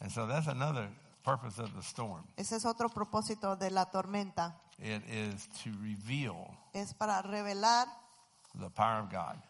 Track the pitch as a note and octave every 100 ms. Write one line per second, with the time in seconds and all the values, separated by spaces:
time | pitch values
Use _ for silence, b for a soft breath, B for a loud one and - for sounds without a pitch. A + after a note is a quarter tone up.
0 | G2 A#2 A2 C#3+ D3+ B2+ D3 C3+ G2+ -
1 | - - - C3+ A#2+ G#2 A2+ F#2+ - -
2 | A2+ E2+ E2+ - G3+ A3 A#3 A#3 A#3+ G#3+
3 | G#3 G#3+ A3 G#3+ G3 F#3+ F#3+ F#3+ F#3 F#3+
4 | F#3 G3+ G3 F3 E3+ E3 - - A2 G#2+
5 | A2 A2 G#2+ G2+ - - - G#2 G#2+ G2+
6 | G#2 C#3 B2+ F2 - - - G3 G3+ -
7 | G#3+ F#3+ F#3+ G#3 G3+ G3 A3 A#3+ B3+ -
8 | - - _ _ - - F#2 - A2 A2
9 | G2+ F#2 E2 -